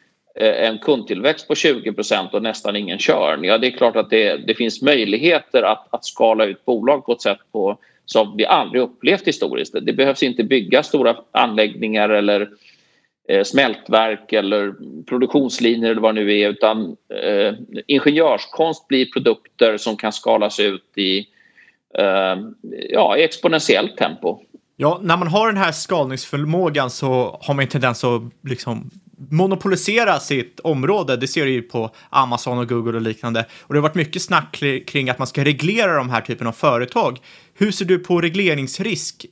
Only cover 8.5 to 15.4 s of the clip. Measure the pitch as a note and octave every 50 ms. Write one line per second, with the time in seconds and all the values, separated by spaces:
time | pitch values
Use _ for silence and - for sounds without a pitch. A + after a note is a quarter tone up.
8.5 | F#3 D#3+ C3 - A2+ B2+ B2+ A#2+ - _ - C3+ F#3 F#3+ - F3 C#3+ - - D#2
9.5 | B1+ B1+ - - - - C2+ - - - C3+ C#3 C3+ - - C3 A#2+ B2 A2+ G#2
10.5 | C3 B2+ G2+ F2 A2 C3+ D#3 - - D3 B2 A#2 A#2 - - _ _ B2+ B2 A#2+
11.5 | A2 G#2+ G#2+ G#2+ G2 - A#2 G#2+ A2 G#2+ G#2+ G#2+ G#2+ G#2 G#2 G2+ G#2 G2+ G#2 G2+
12.5 | - _ _ - _ _ _ _ _ _ _ _ _ _ _ - - G2 G2+ -
13.5 | - C3+ C#3 A#2+ G#2+ - - - - A2 A2+ A2+ G#2+ G#2 - - - G#2+ G2+ G2
14.5 | G#2 G#2 G2+ G2+ G2 - - - C2 D2+ E2 - C3 B2 B2+ B2 - D3